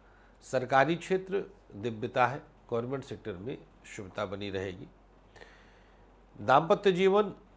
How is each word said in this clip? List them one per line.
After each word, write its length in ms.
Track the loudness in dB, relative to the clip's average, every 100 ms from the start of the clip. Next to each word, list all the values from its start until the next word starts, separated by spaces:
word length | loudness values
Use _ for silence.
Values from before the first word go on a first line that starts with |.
| -20 -20 -20 -20
सरकारी 520 | -4 -4 2 4 4 2
क्षेत्र 480 | 0 -2 -2 -6 -6 -14 -18 -8
दिव्यता 520 | -6 -6 -4 2 2
है, 140 | 0 -14 -20 -6
गवर्नमेंट 340 | -4 -4 -8
सेक्टर 300 | -8 -12 -10
में 240 | -10 -10 -12 -14 -20 -18
शुभता 380 | -14 -10 -6 -6
बनी 240 | -6 -6
रहेगी। 380 | -6 -6 -8 -16 -20 _ _ _ -20 -20 -20 -20 -20 -20 -20 -20 _ _ -8
दाम्पत्य 520 | 4 4 6 2 4
जीवन 420 | 4 4 4 0 -4 -20